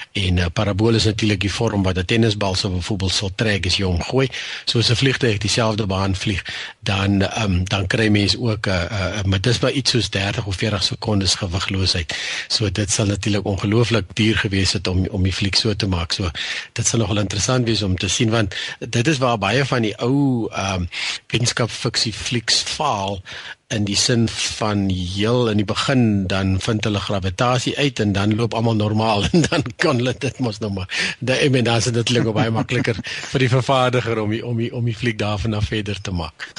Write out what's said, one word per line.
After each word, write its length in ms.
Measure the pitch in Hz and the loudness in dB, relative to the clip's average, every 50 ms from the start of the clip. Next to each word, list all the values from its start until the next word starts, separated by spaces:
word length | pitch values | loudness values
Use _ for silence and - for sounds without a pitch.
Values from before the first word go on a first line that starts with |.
| - - | -12 -8
En, 260 | - 101 98 92 90 | -4 -2 0 0 2
eh, 80 | 90 87 87 - | 2 0 0 0
parabool 420 | - 104 101 98 95 110 117 113 | 0 0 0 0 2 2 2 4
is 80 | 110 101 | 2 2
natuurlik 360 | 110 104 - 113 107 104 92 | 0 0 0 0 0 0 0
die 120 | 101 98 | -2 -2
vorm 320 | - - 117 110 104 101 95 | -2 -2 -2 0 0 2 0
wat 140 | 92 90 | 0 0
'n 80 | 92 90 | -2 0
tennisbal 500 | - 120 113 113 110 104 104 104 98 92 | 0 2 4 4 2 2 0 0 0 0
sou 180 | - - 101 90 | 0 -2 -2 -2
byvoorbeeld 380 | 90 85 - 113 90 98 92 | -2 -4 -4 -4 -2 -2 -2
sal 200 | - - 107 92 90 | -2 -2 -4 -4 -2
trek 300 | - 113 110 101 95 85 | -2 0 0 0 0 0
as 120 | 92 - | 0 0
jy 80 | - 98 | 0 0
hom 160 | 92 90 82 | 0 0 0
gooi. 280 | - - - 131 135 127 - - - - - - - | 0 0 0 0 0 0 -2 -6 -10 -10 -12 -8 -6
So 140 | - - 120 | -2 0 2
as 100 | 110 - | 2 2
'n 60 | 117 | 2
vliegtuig 420 | - 135 135 127 - 139 120 104 | 2 2 2 2 2 2 2 2
dieselfde 480 | 101 - 98 - 127 113 110 110 101 110 | 0 0 0 0 2 2 2 0 0 0
baan 300 | 95 95 92 98 98 95 | 0 0 0 0 0 0
vlieg, 300 | 92 - 110 95 82 - - - - - - - - | 0 -2 -2 -2 -2 -4 -8 -10 -10 -12 -12 -14 -8
dan, 420 | - 107 98 98 98 98 101 98 | -4 -2 0 2 2 4 4 4
ehm, 420 | 98 - - - 110 101 90 90 90 | 2 2 0 0 0 2 2 2 0
dan 240 | 95 101 98 92 | 0 -2 -2 0
kry 200 | 90 - 113 110 | 0 2 2 4
mens 300 | 107 104 104 101 95 - | 4 4 4 4 2 0
ook, 280 | - 123 117 107 104 - | 0 -2 -2 -2 -2 -2
eh, 160 | 104 95 90 87 | -2 0 0 -2
eh, 400 | - 110 98 92 90 - 104 92 | -2 -4 -4 -4 -4 -4 -2 0
maar 180 | 98 98 95 | 0 0 2
dis 180 | 92 123 117 - | 2 2 2 2
maar 120 | - 131 | 0 0
iets 200 | - 139 123 - | 0 0 0 0
soos 180 | - 120 95 - | 0 0 0 0
dertig 360 | - 98 98 101 101 - 95 | -2 -2 -2 -2 -4 -4 -4
of 100 | 104 95 | -4 -4
veertig 280 | - 113 107 101 95 - | -2 -2 -2 0 0 -2
sekondes 520 | - - - - 113 110 98 95 92 - | -2 -4 -4 -2 0 0 2 2 0 0
gewigloosheid. 800 | - 110 90 85 87 - - 95 95 95 87 - 90 78 - - - - - - - - | -2 -2 -4 -2 -2 -2 -2 -2 0 0 0 0 -2 -2 -4 -6 -8 -6 -6 -6 -8 -4
So 240 | - - - 110 98 | -4 -2 0 0 0
dit 200 | 87 110 104 - | 0 -2 -2 0
sal 140 | - - 110 | 0 0 2
natuurlik 400 | 98 101 101 - 110 101 101 98 | 0 0 0 0 0 0 0 0
ongelooflik 600 | 104 98 87 - 101 104 117 120 - 120 107 98 - - | -2 -2 0 0 2 4 4 4 4 2 0 0 -2 0
duur 240 | - 107 110 107 | 2 2 2 2
gewees 340 | - - 104 95 98 95 - | 2 0 0 0 0 2 0
het 160 | - 95 - | 0 -2 -2
om, 200 | 92 90 92 92 | 0 0 0 0
om 160 | - - 98 92 | 0 0 0 0
die 100 | 95 90 | 0 0
fliek 220 | - 101 98 - | 0 -2 0 0
so 180 | - - 113 101 | 2 2 0 0
te 120 | - 110 | 0 0
maak. 240 | 98 92 85 82 - | 0 0 -2 -2 -2
So 180 | - - 98 85 - - - - - - - - - | -4 -2 -2 -4 -4 -6 -6 -6 -6 -8 -10 -8 -6
dit 140 | - - | -2 0
sal 120 | - - 117 | 0 2 2
nogal 180 | 110 95 110 | 2 2 0
interessant 480 | 101 104 92 - 101 - - 127 127 120 | 0 0 0 -2 -2 0 0 2 2 2
wees 160 | 117 110 95 | 2 0 0
om 160 | 104 95 92 | 0 0 0
te 100 | 92 - | 0 0
sien, 220 | 92 - - 127 110 | -2 0 0 2 2
want 260 | 110 117 107 92 - - - - - - | 2 2 0 0 -4 -6 -8 -10 -10 -10
dit 280 | - 120 - 120 113 | -8 -2 -2 0 2
is 100 | 160 160 | 2 2
waar 200 | 123 135 123 117 | 2 2 2 2
baie 280 | 107 98 98 110 135 139 | 2 2 2 2 2 2
van 160 | 127 135 123 | 2 2 2
die 160 | 113 104 - | 2 0 -2
ou, 520 | - 120 120 135 143 143 135 127 117 110 - | -2 0 2 2 4 4 2 2 0 -2 -2
ehm, 340 | 78 85 98 98 98 95 85 - - - - - - - - | -2 -2 -2 -2 0 -2 -2 -4 -6 -6 -6 -6 -6 -8 -8
wetenskapfiksie 840 | - - 110 120 - - - 120 113 - - - 120 - - - 117 104 | -6 -2 -2 0 0 0 0 -2 -2 -4 -4 -4 -4 -2 -2 -2 -2 -4
flieks 480 | - - - 120 117 - - - - | -6 -6 -4 -4 -2 0 0 0 0
faal, 600 | - - - - 156 143 117 101 95 98 101 98 - - - - - - - - _ - 120 | 0 -2 -4 -2 0 0 0 0 -2 -4 -4 -6 -8 -12 -16 -14 -14 -16 -18 -18 _ -6 -2
in 120 | 107 104 | -2 0
die 80 | 98 101 | 0 0
sin 300 | - - - 127 117 113 110 | 0 2 2 2 2 2 2
van 540 | - - - - - - 113 107 104 101 98 98 | 0 -4 -6 -6 -4 -2 -2 0 2 2 2 0
heel 580 | 95 92 90 87 92 98 104 113 123 127 123 113 | 0 -2 -2 -4 -2 0 0 2 2 2 2 2
in 80 | 104 | 2
die 80 | 104 104 | 0 0
begin, 600 | - - - - - 139 127 120 110 104 101 95 90 | 0 -2 -2 0 2 4 4 4 4 4 2 0 0
dan 260 | 98 95 95 95 95 95 | 0 0 2 2 0 0
vind 240 | - - 110 104 - | 0 0 0 0 0
hulle 160 | 110 101 98 | 0 -2 -2
gravitasie 720 | - - 104 98 90 95 92 - 127 123 127 123 - - - | -2 -2 -2 -2 -2 -2 0 0 2 2 2 2 0 -2 0
uit 220 | - 143 143 120 - | 0 0 0 0 0
en 120 | 110 104 95 | 0 2 2
dan 220 | 98 98 107 107 | 2 2 2 2
loop 160 | 110 117 107 107 | 2 0 0 0
almal 240 | 113 113 117 113 | 0 2 2 2
normaal 480 | 107 104 107 107 110 110 113 107 101 98 | 2 2 2 2 2 2 2 2 2 2
<laughs> 60 | - | 2
en 140 | - 175 139 - | 4 4 4 4
dan 160 | - 160 127 120 - - | 2 0 -2 -4 -2 0
kan 200 | - 202 - 120 | 2 2 2 2
hulle 120 | 123 131 120 - | 0 0 -2 -2
dit 180 | 139 127 - - 131 | -4 -6 -4 -2 -4
mos 160 | 117 101 104 | -4 -2 -4
nou 100 | 113 104 98 | -6 -4 -4
maar. 140 | 95 95 - - - - - - - | -4 -6 -6 -6 -4 -4 -4 -6 -4
Da-, 200 | 123 123 131 127 | -2 0 2 2
ek 140 | - 143 127 | 2 4 4
meen, 100 | 127 113 | 4 4
dan 160 | 120 117 113 | 2 2 2
is 80 | 101 127 | 2 0
dit 80 | 113 | 0
natuurlik 320 | 117 113 - 123 117 110 113 104 | 0 0 2 2 2 2 2 2
baie 180 | 107 110 113 113 | 0 0 2 0
makliker 460 | 110 107 - 127 120 - 123 110 95 - - - | 0 -2 -2 -2 0 0 0 -2 -2 -6 -8 -10
<laughs> 160 | - - - | -10 -8 -4
vir 140 | - 131 131 | 0 0 2
die 40 | 123 | 4
vervaardiger 720 | 127 131 117 - 139 131 127 127 123 123 113 117 113 110 | 2 2 4 4 4 4 4 4 2 2 0 0 0 0
om 140 | 107 104 107 | 0 0 -2
die, 80 | 117 113 | -2 -4
om 160 | 120 120 113 | -4 -2 -2
die, 80 | 117 - - | -2 -2 -2
om 120 | 123 117 | -2 -2
die 100 | 120 107 | -2 -2
fliek 220 | - - 120 110 | -2 -2 -2 -2
daarvan 400 | 107 107 104 107 101 - 113 107 | -2 -2 -2 -2 -2 -2 -2 0
af 140 | 104 104 - 113 | 0 -2 -2 -2
verder 240 | 107 104 104 98 98 | -4 -4 -4 -6 -6
te 120 | - 104 90 | -6 -6 -4
maak. 360 | 87 80 78 - - - - - | -4 -4 -6 -8 -14 -16 -14 -6